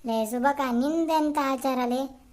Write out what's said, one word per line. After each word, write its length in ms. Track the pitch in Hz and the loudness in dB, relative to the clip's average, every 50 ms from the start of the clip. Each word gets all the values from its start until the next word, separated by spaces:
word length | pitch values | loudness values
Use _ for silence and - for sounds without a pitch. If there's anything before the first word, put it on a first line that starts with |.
| - | -4
ಲೇ 180 | 240 226 226 220 | -2 -2 0 0
ಸುಬಕ, 340 | 214 247 247 240 285 277 277 269 254 | -2 -2 0 0 0 0 0 0 0
ನಿಂದೆಂತ 680 | 240 240 262 294 320 330 330 311 320 320 302 302 294 302 | 2 0 2 2 0 0 0 2 2 2 2 2 0 0
ಆಚಾರ 380 | 277 269 269 254 - 269 262 254 247 | 0 0 -2 0 0 -2 0 0 0
ಲೇ? 340 | 240 247 254 277 269 - - - - | 0 0 -2 -2 -6 -8 -18 -20 -20